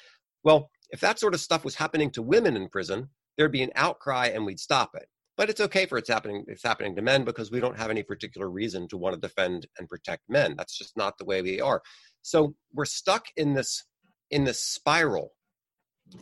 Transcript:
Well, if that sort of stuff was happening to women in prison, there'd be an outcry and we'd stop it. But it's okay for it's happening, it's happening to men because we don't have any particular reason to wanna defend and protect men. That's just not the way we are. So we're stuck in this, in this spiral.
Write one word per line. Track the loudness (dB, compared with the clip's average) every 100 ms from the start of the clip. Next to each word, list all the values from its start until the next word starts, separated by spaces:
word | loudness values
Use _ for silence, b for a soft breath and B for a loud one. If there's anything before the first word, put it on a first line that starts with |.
| b b _ _
Well, | 6 6 4 _ _
if | -2
that | 0 2
sort | 0
of | 0
stuff | 0 -2
was | -2 -4
happening | -2 0 0
to | -2
women | 2 4 4
in | 0 -4
prison, | -4 -4 -4 -8 _ _ 0
there'd | 2
be | 2
an | 0
outcry | 2 0 0 -2 0 0
and | 0
we'd | -4 -6
stop | 0 2 2
it. | -6 -16 _ _ -2
But | 0
it's | 0
okay | 0 2 0
for | -2
it's | 0
happening, | -2 -2 -8 -10
it's | -2
happening | 0 0 -2 -2
to |
men | 4 4
because | 2 -4 -4
we | 0
don't | 0 0
have | -2
any | -2
particular | -4 -8 -10 -8 -6
reason | -4 -4 -4 -8
to | -4
wanna | -2 -2
defend | -4 -2 -2 -2 -8 -16
and | -14
protect | -12 -8 -10 0
men. | 2 2 -2
That's | -10 -12
just | -10 -4
not | -4 -4
the |
way | -4 -2
we | -2 0
are. | 0 0 B B B B
So | 0 4 4 0 _
we're | -6
stuck | -4 -2 0 0 -2 -2
in | 0
this, | 2 0 -6 -10 _ _ _ -4
in | 0
this | 0 0
spiral. | -4 -2 2 2 2 0 -4 _ _ _ _ _ _ _ _ -20